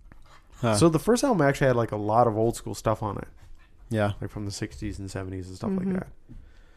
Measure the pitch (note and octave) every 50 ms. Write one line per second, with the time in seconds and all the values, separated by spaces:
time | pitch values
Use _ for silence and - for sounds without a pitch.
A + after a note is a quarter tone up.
0 | - - - - - - - - - - - - - A#2 G#2+ G#2 D#3 E3+ D#3+ D3+
1 | - G#3+ A#3+ A#3+ - C#4 A#3 F3 C#3+ C#3 C3+ - D3+ C3 B2+ A#2+ A2+ G#2+ G#2+ G#2
2 | G#2 G#2 G#2+ A#2 A#2+ A#2 G#2 A2 A2+ A#2 A2 - - A2+ G#2+ - - A2+ A2 -
3 | A2+ G#2 F#2+ - - - - - - - - - - - - - - - A#2 G#2+
4 | G#2 G2+ G2+ - G2+ G2 - G#2+ G#2 G2+ G2 - A2 - - - G#2+ G#2 G2 G2
5 | G2 F#2+ - F#2+ F#2+ F#2 F#2+ F#2+ F#2 F#2 F#2 F#2 - G#3+ F#3+ F#3 F3+ G3 F#3 F#3
6 | - - - - - - - - - - - - - - -